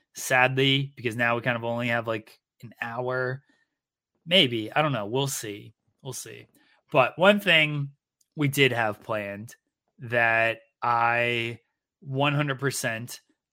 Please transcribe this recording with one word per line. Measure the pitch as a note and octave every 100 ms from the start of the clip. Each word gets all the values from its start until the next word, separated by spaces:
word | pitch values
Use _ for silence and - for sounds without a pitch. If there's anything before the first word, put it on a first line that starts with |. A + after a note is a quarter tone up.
| _
sadly, | - - B2+ B2+ C3 C#3 C3+ C#3 -
because | A#2 A2+
now | A#2 A#2+
we |
kind | B2 A#2
of |
only | A#2 A#2 A#2+
have, | A#2 A2+
like, | A2+ - - _ _
an | A2+ -
hour. | A#2+ A#2+ B2 B2+ B2+ C3+ _ _ _ _ _ _ _ _ E3
Maybe. | F#3 C3+ A#2 G#2+
I | -
don't | D3+
know. | A#2+ G2+
We'll | C3 C3+
see. | - G#2+ G#2 A#2 _ _ _
We'll | C3+
see. | A#2+ A2+ A#2 A#2 _ _ _ _
But | C#3+ A#2+ -
one | F#3+ G#3
thing | F#3+ D#3+ D3+ D3 C#3+ - _ _ _ D#3
we | C#3+
did | C#3+ C3
have | A#2+ A2 G#2
planned | - G#2+ G2+ G2+ A2+ - _ _ _ -
that | A#2+ A#2+ A#2 A2+ A2+ A2+ _ -
I | A#2+ A#2 A#2 A#2+ A#2+ A#2+ A#2 A#2 _ _ _ _
one | C#3 C3+ C#3+
hundred | C#3+ D3 B2+
percent, | C3+ - B2 A2+ B2 - _ _ _